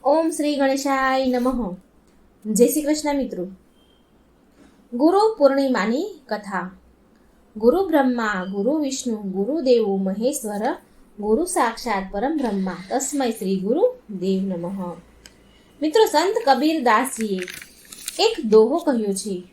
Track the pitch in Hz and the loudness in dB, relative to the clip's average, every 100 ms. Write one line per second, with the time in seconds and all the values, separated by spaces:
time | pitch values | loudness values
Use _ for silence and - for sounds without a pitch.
0 | 254 311 330 320 294 277 277 269 277 269 | 2 2 2 -2 -2 0 0 0 0 0
1 | 262 262 262 247 247 247 202 190 _ _ | 0 0 0 0 0 -2 -6 -8 _ _
2 | _ _ _ _ 214 214 240 285 285 302 | _ _ _ _ -4 4 4 4 0 -2
3 | 294 285 254 - 180 190 _ _ _ _ | 0 -2 -4 -6 -10 -12 _ _ _ _
4 | _ _ _ _ _ _ - _ _ 240 | _ _ _ _ _ _ -20 _ _ 0
5 | 311 381 440 440 277 269 269 240 208 247 | 4 4 2 4 4 4 2 0 0 -2
6 | 415 370 - 208 196 190 180 - _ _ | -4 -10 -8 -8 -6 -8 -8 -14 _ _
7 | _ _ _ _ _ 214 226 330 392 302 | _ _ _ _ _ 2 4 4 2 2
8 | 254 240 220 196 185 202 208 311 277 269 | 2 0 -2 -2 -4 -2 0 0 -2 -4
9 | 247 214 202 185 208 311 262 240 202 196 | -6 -6 -6 -4 -2 -2 2 2 2 -2
10 | 190 190 240 302 220 208 226 359 _ _ | -2 -2 -4 -4 -6 -4 -4 -6 _ _
11 | - - 208 226 349 - 240 226 247 202 | -20 -8 0 0 0 0 -2 -2 -4 -4
12 | 190 202 254 320 240 202 190 175 - 240 | -4 -4 -2 -2 -2 -2 -4 -6 -6 -4
13 | 277 285 254 226 190 190 190 285 494 508 | -4 -4 -4 -4 -2 -2 0 2 2 0
14 | - 190 185 190 190 180 175 196 175 170 | -14 -6 -2 -2 -2 -6 -6 -8 -8 -10
15 | - - - _ _ _ _ _ 311 427 | -18 -20 -20 _ _ _ _ _ 0 4
16 | 427 302 359 440 277 254 302 320 240 220 | 4 4 2 0 2 4 2 2 2 2
17 | 254 - 220 190 180 - - - - - | 2 -4 -4 -4 -6 -12 -18 -20 -20 -14
18 | - - 415 440 240 220 226 320 330 240 | -14 0 0 0 4 6 6 2 0 0
19 | 208 190 214 180 - | 0 -4 -4 -8 -10